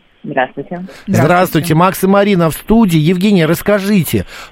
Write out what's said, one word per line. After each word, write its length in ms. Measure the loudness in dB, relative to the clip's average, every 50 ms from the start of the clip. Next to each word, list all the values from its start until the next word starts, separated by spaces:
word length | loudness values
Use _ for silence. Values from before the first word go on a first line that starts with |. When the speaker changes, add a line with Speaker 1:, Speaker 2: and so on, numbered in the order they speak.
| _ _ _ _ -14
Speaker 1:
Здравствуйте. 460 | -6 -4 -4 -4 -4 -6 -12 -12 -12 -12
Speaker 2:
Здравствуйте. 460 | -12 -12 -14 -18 -14 -6 -2 0 0
Speaker 3:
Здравствуйте. 540 | 2 2 2 2 0 0 0 -2 -2 0 0
Speaker 2:
Макс 280 | 2 2 0 0 -2 0
и 40 |
Марина 420 | 2 2 2 2 2 2 2 0 0
в 40 | -2
студии. 440 | -6 -2 0 2 2 4 2 2
Евгения, 480 | 2 2 2 0 0 2 2 2 2 2
расскажите, 800 | 2 0 -2 0 0 -2 0 0 0 0 0 0 0 -2 -4 -4 -6 -12 -20 -20 -8